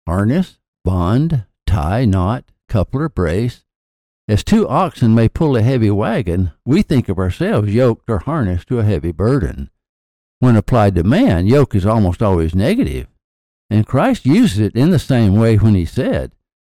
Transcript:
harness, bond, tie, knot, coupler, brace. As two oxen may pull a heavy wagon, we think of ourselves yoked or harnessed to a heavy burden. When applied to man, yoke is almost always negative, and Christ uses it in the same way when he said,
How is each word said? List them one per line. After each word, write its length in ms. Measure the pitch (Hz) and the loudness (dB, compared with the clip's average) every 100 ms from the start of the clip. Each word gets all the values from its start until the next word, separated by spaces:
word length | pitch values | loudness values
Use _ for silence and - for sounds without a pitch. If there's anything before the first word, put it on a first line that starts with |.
| - | -6
harness, 500 | 90 104 165 180 _ _ _ | -2 0 0 -2 _ _ _
bond, 600 | 92 92 87 123 165 139 - _ - | -4 -2 0 0 0 -4 -6 _ -2
tie, 360 | 95 76 113 | -2 0 0
knot, 420 | 117 95 92 123 - _ - | 0 0 -2 -4 -10 _ -6
coupler, 420 | 104 - 135 156 | -4 -2 -4 -6
brace. 540 | - 82 92 120 - _ _ _ _ _ _ - | -4 -2 -2 -4 -8 _ _ _ _ _ _ -4
As 160 | 104 | -2
two 240 | - 220 - | 2 0 2
oxen 460 | 147 175 - 113 | -2 -4 0 2
may 160 | 113 113 | 4 2
pull 260 | - 156 120 | 0 0 0
a 60 | |
heavy 300 | 117 127 107 | 0 2 0
wagon, 600 | 101 120 196 90 90 90 - 120 | 0 -2 -2 -2 -2 -4 -6 -2
we 160 | 180 | 0
think 260 | - 135 101 | 0 0 0
of 120 | 87 | -2
ourselves 540 | 92 - 185 165 104 | -4 -2 -2 -2 0
yoked 360 | 110 127 110 - | 2 0 0 -4
or 80 | 104 | -6
harnessed 480 | 143 160 98 87 - | -4 -4 -2 -4 -4
to 100 | 120 | -2
a 40 | |
heavy 280 | 107 85 82 | -2 -2 -4
burden. 580 | 78 110 139 71 65 67 _ _ _ _ _ _ _ | -2 -2 0 -2 -6 -14 _ _ _ _ _ _ _
When 160 | 127 107 | 2 2
applied 400 | - 120 101 87 | 2 2 2 2
to 80 | |
man, 420 | 87 175 262 85 98 | 0 2 2 0 2
yoke 300 | 143 131 101 | 2 2 0
is 100 | 98 | 0
almost 380 | 113 92 85 | 0 0 0
always 320 | 107 87 80 92 | 0 0 0 0
negative, 520 | 123 233 71 65 - _ _ _ _ _ - | 0 -2 -4 -6 -12 _ _ _ _ _ -4
and 160 | 107 - | -2 0
Christ 400 | 131 226 240 127 | 0 0 0 2
uses 320 | 175 208 98 | 2 2 0
it 180 | 101 113 | -2 0
in 140 | 160 | 0
the 100 | 175 | 0
same 360 | - 123 104 104 | 0 2 4 4
way 220 | 113 104 | 4 4
when 180 | 110 98 | 4 2
he 100 | 80 | 0
said, 480 | 120 214 78 62 _ _ _ _ | -4 -2 -4 -6 _ _ _ _